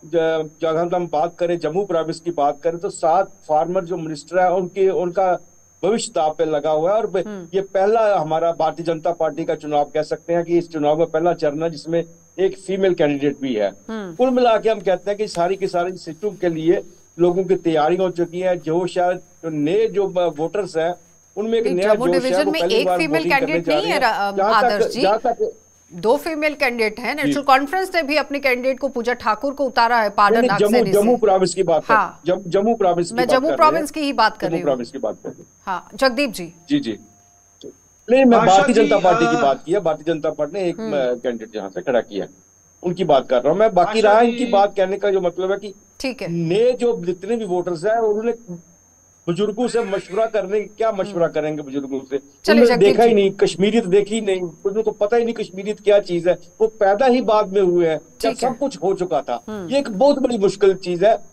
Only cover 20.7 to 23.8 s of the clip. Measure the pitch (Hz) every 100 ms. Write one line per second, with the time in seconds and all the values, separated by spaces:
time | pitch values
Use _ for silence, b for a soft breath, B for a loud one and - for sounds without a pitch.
20.7 | 160 160 - _ _ _ - 226 226 220
21.7 | 180 202 214 262 262 254 269 294 320 180
22.7 | 220 277 349 320 320 349 277 262 311 170
23.7 | 302